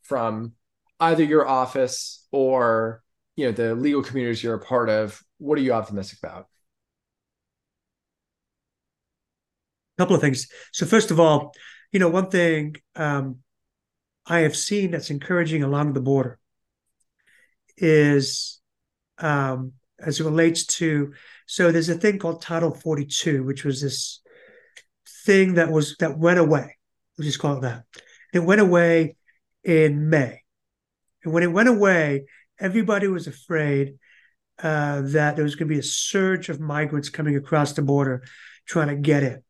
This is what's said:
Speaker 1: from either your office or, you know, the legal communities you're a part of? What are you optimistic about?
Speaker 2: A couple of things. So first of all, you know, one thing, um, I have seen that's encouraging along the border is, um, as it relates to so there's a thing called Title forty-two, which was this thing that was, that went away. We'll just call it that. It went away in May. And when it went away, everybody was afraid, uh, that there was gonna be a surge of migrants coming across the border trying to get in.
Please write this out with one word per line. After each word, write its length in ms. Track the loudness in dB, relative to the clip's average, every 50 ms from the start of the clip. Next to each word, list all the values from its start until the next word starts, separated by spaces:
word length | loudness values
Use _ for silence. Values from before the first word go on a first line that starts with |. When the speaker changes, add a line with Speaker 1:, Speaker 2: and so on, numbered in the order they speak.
| _
Speaker 1:
from 500 | -6 -4 -4 -2 -4 -4 -6 -10 -12 -14 _ _ _ _ _ _ _ _ _
either 240 | 0 0 2 2 2
your 240 | 4 4 2 2
office 800 | 2 0 0 0 -2 -2 -2 -2 -2 -2 -10 -12 -14 -16 -20 _ _
or, 680 | -2 0 0 2 2 2 2 2 2 0 -2 -4 -6 -10 _ _ _ _ _ _ _
you 120 | -4 -4
know, 40 | -2
the 220 | -2 -2 -2 -2 -2
legal 300 | -2 -2 0 0 0 -2
communities 400 | -4 -6 -4 -2 -2 -4 -4 -4
you're 100 | -4 -6
a 60 | -6
part 300 | -6 -2 -2 0 0 0
of? 300 | 0 -2 -2 -4 -8 -16 _ _ _ _
What 180 | -4 -2 -2
are 60 | 0 0
you 100 | 0 0
optimistic 460 | -2 -2 -6 -8 -10 -10 -10 -14 _
about? 280 | -16 -16 -16 -18 -20 _ _ _ _ _ _ _ _ _ _ _ _ _ _ _ _ _ _ _ _ _ _ _ _ _ _ _ _ _ _ _ _ _ _ _ _ _ _ _ _ _ _ _ _ _ _ _ _ _ _ _ _ _ _ _ _ _ _ _ _ _ _ _ _ _ _ _ _ _ _
Speaker 2:
A 40 | -2 2
couple 120 | 2 4
of 60 | 2
things. 260 | 4 0 0 -2 -6 -12 -18 -20 -20 -14
So 140 | -8 -6 -2
first 240 | 2 2 2 2 2
of 100 | 4 4
all, 320 | 6 6 6 2 0 -4 -18 -20 -20 -20 -20 -20 _ _
you 80 | 0 2
know, 100 | 2 2
one 200 | 2 0 -2 0
thing, 460 | 0 2 2 2 2 0 -4 -6 -10 -14 _ _ _
um, 440 | -6 -4 -2 -2 -2 -4 -6 -10 -14 _ _ _ _ _ _ _ _ _ _ _ _ _ _ _ _ _
I 140 | -2 0 2
have 140 | 2 2 0
seen 360 | -2 -4 -2 -2 -2 -2 -2
that's 180 | -4 -6 -6 -8
encouraging 540 | -8 -8 -4 -2 -2 -2 0 0 -2 -2 -2
along 300 | 0 0 -2 -2 -2 -2
the 80 | -2
border 360 | 0 0 0 0 0 -2 -8 _ _ _ _ _ _ _ _ _ _ _ _ _ _ _ _ _ _ _ _ _ _ _ _ _ _ _ _
is, 840 | _ 2 4 6 6 6 6 4 2 2 0 -6 -8 -10 -12 -14 _ _ _ _ _ _ _ _ _ _ _ _
um, 560 | -8 -4 -2 -2 -2 -2 -4 -4 -6 -8 -12 -14 _ _ _ _ _
as 200 | -8 -6 -4 -2
it 60 | -2
relates 420 | 0 2 2 2 2 2 0 -4
to 460 | -4 -4 -2 -2 -2 0 -2 -2 -4 -8 -20 -20 -20 -20 -20 _
so 240 | -14 -2 2 2 4
there's 180 | 4 2 0 0
a 60 | -2
thing 240 | 0 0 0 0 0
called 220 | -4 -6 -6 -6
Title 340 | -8 -6 -4 -2 -2 -2 -2
forty-two, 680 | -4 -4 -4 -4 -4 -4 -6 -6 -4 -2 -2 -2 -2 -2
which 200 | -4 -6 -6 -4
was 180 | -6 -4 -4
this 380 | -6 -6 -6 -6 -10 -10 -12 -18 _ _ _ -20 -20 -20 _ _ _ _ _ -20 _ _ _ _ _ -20 -20 -8 2
thing 300 | 4 4 6 6 4 4
that 160 | 2 2 4
was, 240 | 2 0 0 0 -4
that 200 | _ -4 -2 -2
went 220 | 2 2 4 6 6
away. 380 | 4 4 4 0 0 -6 -16 _ _ _ _ _ _ _ _
We'll 80 | -8 -6
just 140 | -6 -6 -2
call 180 | -2 -4 -2
it 40 | -2
that. 220 | -4 -6 -8 -10 -14 _ _ -20 _ _ _ _ -20 _ -2
It 60 | -2
went 220 | 2 4 4 4
away 540 | 4 6 6 4 4 4 4 2 2 0 -4 _ _ _ _ _ _ _ _ _ _
in 460 | 2 4 4 4 4 2 0 0 2
May. 340 | 2 2 2 -2 -6 -14 _ _ _ _ _ _ _ _ _ _ _ _ _ _ _ _ _
And 100 | -2 0
when 100 | 0 0
it 80 | 2
went 180 | 2 2 4 4
away, 560 | 4 4 4 4 4 4 2 0 -2 -4 -6 _ -20 -20 _ _ _ _
everybody 480 | -6 -2 0 0 0 0 0 0 0
was 200 | -2 -2 -4 -6
afraid, 680 | -10 -14 -16 -10 _ -2 -2 0 0 0 0 -2 -4 -6 _ _ _ _ _ _ _ _ _ _ _ _ -8
uh, 400 | -4 -4 -2 -2 -2 -2 -4 -4 -4
that 300 | 0 0 2 2 2 0
there 80 | 0 -2
was 120 | -2 -2
gonna 140 | -4 -4 -2
be 100 | -2 -2
a 40 | -4
surge 680 | -4 -6 -6 -6 -2 -2 0 0 0 0 -2 -4 -8
of 100 | -10 -8
migrants 500 | -6 -6 -4 -4 -4 -2 -4 -6 -6 -6
coming 260 | -8 -4 -2 -2 -2
across 380 | -2 -2 0 0 0 0 0 -2
the 80 | -2
border 420 | 0 2 2 2 2 0 -2 -6 -8 -16 -20 -20 -20 -20 -20 _ _
trying 240 | -4 -2 -2 0 0
to 60 | -2
get 280 | -2 2 2 2 2 2
in. 180 | -2 -4 -8 _